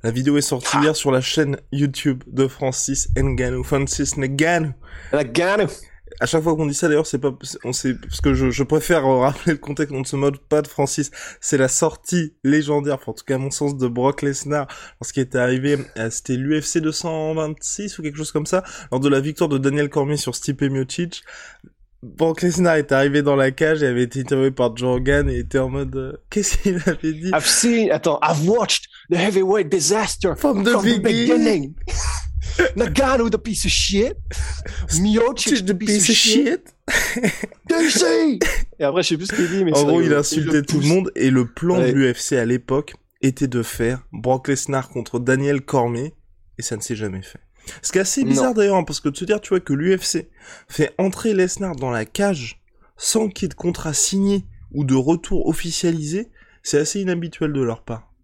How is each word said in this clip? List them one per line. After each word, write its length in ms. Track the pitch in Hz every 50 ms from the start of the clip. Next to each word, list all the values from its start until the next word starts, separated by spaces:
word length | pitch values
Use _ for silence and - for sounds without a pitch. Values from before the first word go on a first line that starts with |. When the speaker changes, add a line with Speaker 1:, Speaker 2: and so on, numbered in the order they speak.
| -
Speaker 1:
La 60 | 113
vidéo 260 | 117 123 131 143 143 147
est 40 |
sortie 260 | 143 - 147 127 117 - -
Speaker 2:
Ah. 80 | -
Speaker 1:
hier 140 | 143 156 156 151
sur 140 | - 139
la 100 | 131 131
chaîne 400 | 127 - - - 143 139 139 - - -
YouTube 540 | - 139 147 143 135 - - 147 135 127 131 -
de 180 | - 127 135 131
Francis 580 | - - 135 131 127 - - - 139 - - - -
Ngannou. 480 | 131 135 135 131 120 127 123 127 127 123
Francis 540 | - 151 139 139 131 - - 147 131 - -
Ngannou. 560 | 135 131 139 139 156 160 175 170 156 151 131 - - - - - - - -
Speaker 2:
Ngannou. 540 | 147 147 117 117 139 170 185 196 214 202 - - - - - - - _ - - -
Speaker 1:
À 60 | 120
chaque 180 | - - 165 156
fois 140 | 170 160 151
qu'on 80 | 160
dit 80 | 147 143
ça, 160 | - - 165
d'ailleurs, 180 | 151 147 160 -
c'est 120 | - 139
pas, 140 | 123 143 127 131 - 135 - - -
on 80 | 120
sait, 240 | 123 - - 131 127
parce 240 | - - - - -
que 140 | - 143 135
je, 180 | 131 135 131
je 120 | 120 123 139
préfère, 420 | 131 151 156 147 - 180 160 135
euh, 140 | 135 131 127
<laughs> 20 |
rappeler 320 | 123 139 139 - - 175 160
le 60 | 143
contexte, 360 | - - 143 135 156 139 143
on 60 | 131
ne 20 | 135
se 140 | - - 139
moque 220 | 139 143 139 135 _ -
pas 120 | - 151
de 60 | 147 143
Francis. 420 | - - 139 139 - - 143 - - - - - - -
C'est 180 | - - - 139
la 120 | 131 127
sortie 680 | - - - 156 - - _ - 180 175 165 151 _ _ _
légendaire, 520 | 135 147 156 151 143 147 147 143 143 139
enfin, 180 | 131 - - 110
en 20 |
tout 80 | - -
cas, 120 | - 139
à 20 | 131
mon 120 | 135 139
sens, 280 | 135 - 147 143 143 135
de 100 | 127 123
Brock 360 | 120 120 123 139 131 - -
Lesnar. 440 | 143 139 - - 143 147 147 139 - - - - - - _
Lorsqu'il 240 | - - - - 131
était 140 | 131 - 131
arrivé, 400 | 123 123 127 127 131 143 143 143 135 - - 110
euh, 120 | 110 113
c'était 260 | - - - - 131
l'U 260 | 123 131 143 156 156
F 40 | 143
C 160 | - - 170
deux 100 | 156 156
cent 420 | 156 - - 170 160 160 156 156 160
vingt-six 640 | 156 156 151 156 - - - - - 202 208 - -
ou 40 |
quelque 160 | 160 151 143 151
chose 160 | 156 - -
comme 120 | 156 151
ça, 180 | - - 185 185 - - - - -
lors 80 | - 127
de 80 | 135 143
la 140 | 143 135
victoire 260 | 135 151 151 - 180 156
de 100 | 147 135
Daniel 320 | 135 139 139 147 147 143
Cormier 280 | - 156 139 139 151 147
sur 180 | - - 123
Stipe 280 | - - - 143 127 147
Miocic. 600 | 139 135 135 131 127 - - 175 170 - - _ - - - - - - _ _ - _ _ - _ _ _ -
Brock 380 | 120 - - 151 165 160 160
Lesnar 340 | - 175 170 175 180 175 160
est 160 | 156 143 147
arrivé 300 | 139 135 139 143 139 147
dans 160 | 143 143 143 135
la 140 | 135 131
cage 300 | 131 - 160 156 160 156
et 60 | 151 131
avait 160 | 123 120 127
été 160 | 120 - 139
interviewé 320 | 131 - 143 135 135 135
par 240 | 135 131 123 120 113
Joe 140 | 117 123 127
Rogan 400 | 127 127 127 135 139 143 147 143
et 100 | 131 120
était 200 | 120 - - 135
en 100 | 131 131
mode, 260 | 127 139 139 131 127
euh, 160 | 135 131 131 - -
<laughs> 80 | _ _
qu'est-ce 280 | - 214 202 - - -
qu'il 180 | - 196 185 180 151
avait 280 | - 165 - - 160 160
dit ? 180 | 156 160 185 190
Speaker 2:
I've 140 | 156 147 -
seen, 420 | - - - 240 233 233 220 190
attends, 280 | 147 151 - 170 147 -
I've 240 | - 151 170 147 151
watched 420 | 180 214 247 214 - - - - - _ - - _
the 60 | 170
heavyweight 540 | 170 175 208 202 190 190 185 202 214 190 151
disaster 640 | 160 185 147 147 202 220 214 - - - - 190 156
Speaker 1:
From 300 | - - 285 269 196 196
the 60 | 233
Speaker 2:
from 120 | 240 233 196
the 180 | 220 240 214
Speaker 1:
beginning. 720 | 185 233 220 226 240 254 320 - 156 - 214 170 139 135 151
Speaker 2:
beginning. 20 | - - - - - - - - - - - - - - - - - 214 - -
<laughs> 0 |
Ngannou, 540 | - 240 185 147 - 269 262 269 262 233 233
the 80 | 190 214
piece 260 | - 226 208 - -
of 80 | 180
shit. 460 | - - - - 196 196 214 269 392 - - - - - - - - - - - - - - - 160 160
Miocic, 400 | 185 214 208 226 233 247 269 -
Speaker 1:
She's 240 | - 240 294 240 185
Speaker 2:
the 100 | 185 208
piece 360 | 175 214 214 208 208 196 -
of 40 | 226
shit. 640 | - - 226 214 247 285 254 330 359 - - _ _ _ -
Speaker 1:
shit. 420 | - - - - - 240 247 202 - - - - -
<laughs> 140 | _ _ -
Speaker 2:
D 200 | 339 330 330 320
C 500 | - - 370 339 330 330 330 311 254 185 - - - - - - - -
Et 40 | 147
après, 180 | 143 139 180
je 60 | 170 -
sais 100 | 170 151
plus 100 | 175 196
ce 60 | 208
qu'il 140 | 214 180 170
dit, 160 | 170 196 190
mais 80 | 170
Speaker 1:
En 40 | 151 139
Speaker 2:
ça, 60 | 147
Speaker 1:
gros, 160 | 143 160 170
il 60 | 170 160
Speaker 2:
il 60 | 147
Speaker 1:
insultait 440 | 143 143 - 156 156 151 160 151 151
Speaker 2:
le 80 | 143
Speaker 1:
tout 100 | - 160
le 60 | 147
Speaker 2:
pousse. 80 | 139 147
Speaker 1:
monde 220 | 165 185 190 - -
et 140 | - 117 135
le 160 | 131 127 123
plan 320 | 117 - - 165 170 180 185
Speaker 2:
Ouais. 160 | 170 127 127
Speaker 1:
de 40 | 139
l'U 160 | 135 127 120
F 60 | -
C 180 | - - 143 127
à 60 | 117
l'époque 520 | 113 123 127 - - 135 139 147 - - - _ _ _ _
était 260 | - 131 131 - 143 131
de 160 | 120 123 113
faire 420 | - - - 117 117 127 131 - -
Brock 380 | - 113 110 123 127 131 131 -
Lesnar 400 | 139 127 - - 139 135 127 -
contre 300 | - 123 113 - - 120
Daniel 420 | 123 120 131 131 139 143 143 135
Cormier 540 | 131 - - 135 120 120 120 117 131 156 - _ _ _ _ _ _ - _ -
et 40 | 117
ça 120 | - 120
ne 60 | 104
s'est 160 | - - 120 107
jamais 240 | 110 104 95 95
fait. 180 | 95 - - - _ _ _ _ _ - - -
Ce 120 | - - -
qui 40 | 185
est 40 |
assez 220 | 190 185 - 277 269
Speaker 2:
Non. 60 | 233
Speaker 1:
bizarre 240 | 269 269 262 254 240
d'ailleurs, 220 | 220 202 202 196
hein, 80 | 190 165
parce 160 | - 151 -
que 80 | - 147
de 80 | 139
se 80 | - 180
dire, 160 | 170 208 208
tu 100 | 208 -
vois, 120 | 196 180
que 100 | 175 -
l'U 260 | 143 139 151 180 190 185
F 60 | -
C 260 | - - 165 151 - _ _ - - - - - _
fait 260 | - - 151 - - -
entrer 360 | 180 196 185 - - 233 214
Lesnar 440 | 190 185 180 - - 196 190 170 131
dans 140 | 131 131
la 120 | 120 113 110
cage 580 | - _ - 202 202 190 147 123 113 - - _ _ _ _ _ _ _ -
sans 320 | - - - 226 220 208
qu'il 140 | 185 - -
y 40 | 170
ait 20 |
de 40 | 143
contrat 400 | - 170 175 170 - - 160 147
signé 520 | 139 - - - 196 196 196 202 196 190 - - - - - -
ou 100 | 139 147
de 120 | 131 131
retour 520 | 131 127 143 170 170 - - - - - -
officialisé, 840 | 160 - - 170 156 - - 175 165 160 151 147 160 196 226 - _ - - _ _ _
c'est 160 | _ - - 143
assez 220 | 156 156 - 202
inhabituel 540 | 196 185 180 170 170 165 - - 160 151 147
de 80 | 139
leur 220 | 131 117 113 - -
part. 260 | - 117 107 - _ _ _